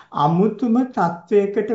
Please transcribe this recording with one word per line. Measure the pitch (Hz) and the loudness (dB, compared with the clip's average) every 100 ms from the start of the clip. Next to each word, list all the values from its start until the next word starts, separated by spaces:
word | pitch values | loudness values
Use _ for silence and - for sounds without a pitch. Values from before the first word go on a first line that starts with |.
| - | -10
අමුතුම | - 147 170 214 - 240 240 262 | -2 0 2 0 0 0 0 0
තත්වයකට | - 175 180 - 208 202 214 208 | -2 -4 -4 0 0 2 -2 -2